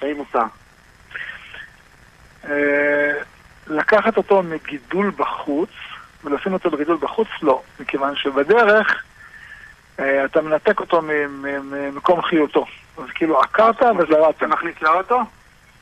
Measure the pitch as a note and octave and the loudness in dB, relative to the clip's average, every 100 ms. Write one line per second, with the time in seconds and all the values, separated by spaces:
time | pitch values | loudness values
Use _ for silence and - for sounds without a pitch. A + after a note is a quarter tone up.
0 | C#3 D3 C3+ B2+ A2 - - _ - - | -6 -6 -4 -2 -2 -6 -20 _ -20 -20
1 | - - - - - - - - _ - | -18 -14 -14 -16 -18 -18 -20 -20 _ -20
2 | - _ - - C3+ D3 C#3+ C#3+ D3 D3 | -20 _ -20 -18 -6 -2 0 2 2 2
3 | D3 D3 - - - - - D#3 - G#3+ | 0 -2 -10 -18 -20 -20 -6 -4 2 2
4 | G#3+ G#3+ - G3 F3 D#3 - D3 - F3+ | 4 0 2 2 2 -6 -8 -12 -4 -2
5 | G3+ D3+ - - - C#3+ G3 - - - | -2 -2 -6 -4 -4 -2 -2 -8 -18 -18
6 | - - C#3+ C#3 G3 F#3 E3+ D3 D3 E3 | -20 -14 -6 -4 -2 -2 -2 -2 0 -2
7 | C#3 - A3 - D3+ C3 - - C3+ C#3 | -2 -2 -4 0 0 0 -2 -14 -6 -2
8 | C#3 C#3 C#3+ C3+ C#3+ A3+ G#3+ G#3+ G#3 - | -2 -2 -2 0 4 4 6 4 4 -2
9 | - - - - - - - - _ - | -6 -20 -20 -20 -20 -20 -20 -20 _ -4
10 | C3+ C#3 C#3 D#3+ D#3 D#3 - G3+ F#3 E3+ | 0 0 2 0 2 2 2 0 0 0
11 | D#3 D3+ C#3+ C#3 C#3 C#3 C#3 C#3 C#3 C#3 | 0 -2 -2 -6 -6 -6 -6 -8 -6 -2
12 | - E3+ - E3 C#3+ D3 - - - - | 0 2 2 0 2 0 -2 -8 -20 -18
13 | B2+ - E3 D3+ C#3 - A3 A3 B3 F#3+ | -14 -4 0 2 2 4 2 4 2 2
14 | D#3 D#3 D#3 - D3+ D3+ E3 - D#3 F3 | 4 4 4 2 -2 -2 -4 -2 0 0
15 | F#3+ B3 A#3 - _ _ _ _ | 2 -2 -2 -10 _ _ _ _